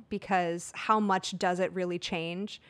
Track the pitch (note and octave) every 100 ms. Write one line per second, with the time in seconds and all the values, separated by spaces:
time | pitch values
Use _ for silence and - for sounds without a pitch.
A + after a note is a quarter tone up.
0 | A#3 G3+ - F#3+ E3+ F3 - - - A3
1 | G#3 F#3 - F#3 F#3 F3+ F#3 F3+ F3+ F3
2 | - F3 E3 F3 G#3 -